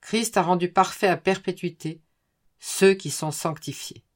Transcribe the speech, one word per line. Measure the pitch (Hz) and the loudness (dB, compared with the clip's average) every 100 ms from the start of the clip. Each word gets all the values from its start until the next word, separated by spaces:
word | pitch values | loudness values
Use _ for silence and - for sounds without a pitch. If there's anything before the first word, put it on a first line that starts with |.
Christ | - 220 220 - | -2 -2 0 0
a | |
rendu | 170 180 175 | 2 2 2
parfait | 185 185 - 196 | 2 2 2 0
à | 170 | 2
perpétuité | - 190 196 180 180 165 156 160 _ _ _ _ _ _ | 0 -2 -2 -6 -8 -8 -10 -10 _ _ _ _ _ _
ceux | - - 190 | -10 4 4
qui | 190 160 | 4 -2
sont | - 156 | -6 -6
sanctifiés. | 147 170 151 - 139 - - _ | -4 -6 -6 -10 -12 -14 -16 _